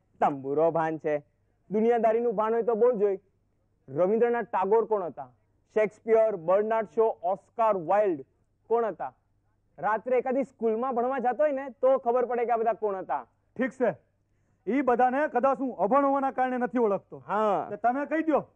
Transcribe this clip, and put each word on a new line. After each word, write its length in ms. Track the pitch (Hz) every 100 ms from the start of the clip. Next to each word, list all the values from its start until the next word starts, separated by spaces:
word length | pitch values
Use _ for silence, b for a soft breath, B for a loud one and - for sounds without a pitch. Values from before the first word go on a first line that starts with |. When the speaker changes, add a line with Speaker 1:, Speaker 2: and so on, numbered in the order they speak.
| _ -
Speaker 1:
તંબુરો 500 | 185 139 135 147 165
ભાન 280 | 160 160 156
છે. 260 | 156 147 - _ _ _ -
દુનિયાદારીનું 600 | 214 226 240 220 226 240
ભાન 200 | 202 220
હોય 100 | 233
તો 120 | 208
બોલ 180 | 214 240
જોઈ. 280 | 214 202 190 _ _ _ _ _ _ -
રવિન્દ્રનાથ 560 | 139 185 226 240 240
ટાગોર 400 | 202 196 196 226
કોણ 180 | 226 214
હતા? 280 | 165 139 127 _ _ _ _
શેક્સપિયર, 600 | 214 214 - 226 220 220 196
બર્નાર્ડ 520 | 160 196 220 226 214
શો, 240 | 233 220 -
ઓસ્કાર 540 | 175 190 _ - 220 196
વાઇલ્ડ 480 | 160 202 208 147 - _ _ _ -
કોણ 180 | 226
હતા? 300 | 226 180 135 - _ _ _ _ _ -
રાત્રે 400 | 185 214 254 247
એકાદી 260 | 254 254
સ્કૂલમાં 500 | 247 - 226 220 269
ભણવા 240 | 240 247 269
જતો 240 | 240 240
હોય 100 | 302
ને 180 | 269 277
તો 280 | - 262 262
ખબર 280 | 247 247 240
પડે 180 | 240
કે 80 | 233
આ 40 | 226
બધા 160 | 226
કોણ 240 | - 214 190
હતા. 300 | 170 147 117 _ _ -
Speaker 2:
ઠીક 140 | 254
છે, 260 | - 226 143 _ _ _ _ _ _ 185
ઈ 140 | 262
બધાને 480 | 254 240 254 262 302
કદાચ 320 | 254 269 254
હું 160 | 262 170
અભણ 280 | 196 269
હોવાના 260 | 277 277 269
કારણે 280 | - 254 254
નથી 200 | 247 247
ઓળખતો. 400 | 220 190 - 143
Speaker 1:
હા. 480 | 139 202 214 170 107
Speaker 2:
તો 60 | 202
તમે 300 | 233 269 285
કહી 160 | 320
દ્યો, 260 | 320 254 -